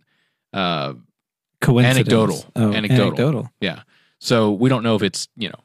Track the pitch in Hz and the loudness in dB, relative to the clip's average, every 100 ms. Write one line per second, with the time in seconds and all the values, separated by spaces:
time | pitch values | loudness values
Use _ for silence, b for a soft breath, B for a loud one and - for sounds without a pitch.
0 | _ _ _ _ _ 101 90 80 69 62 | _ _ _ _ _ -6 -4 -4 -6 -10
1 | _ _ _ _ _ - - 120 123 131 | _ _ _ _ _ -4 2 4 4 2
2 | 117 113 107 78 - - 107 107 107 127 | 2 2 2 -2 -6 -2 -2 0 0 2
3 | 101 - 131 127 120 - 95 78 - _ | 2 0 -2 -2 -6 -8 -8 -8 -16 _
4 | _ _ - 120 107 101 127 127 113 107 | _ _ -2 2 2 2 2 2 0 0
5 | 101 - - - 95 - | -2 -4 -12 -10 -12 -12